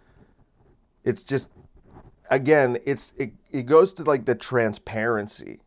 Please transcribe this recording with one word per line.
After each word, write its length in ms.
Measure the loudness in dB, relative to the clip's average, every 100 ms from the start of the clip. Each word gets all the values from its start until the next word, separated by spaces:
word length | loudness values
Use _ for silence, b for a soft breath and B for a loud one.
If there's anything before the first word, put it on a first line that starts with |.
| b b b b _ _ _ _ _ _
It's 200 | -6 -6
just, 260 | -4 -6 -6 -20 -20 -20 _ -20 -20 _ -2
again, 480 | 0 4 4 4 0 -4
it's, 280 | -6 -6 -10
it, 140 | -10 -10 _
it 140 | -8
goes 300 | 4 6 4
to, 100 | 2
like, 220 | 0 0 0
the 100 | -2
transparency. 1300 | -2 0 0 -2 -8 -6 -2 -2 -4 -12 -16 -18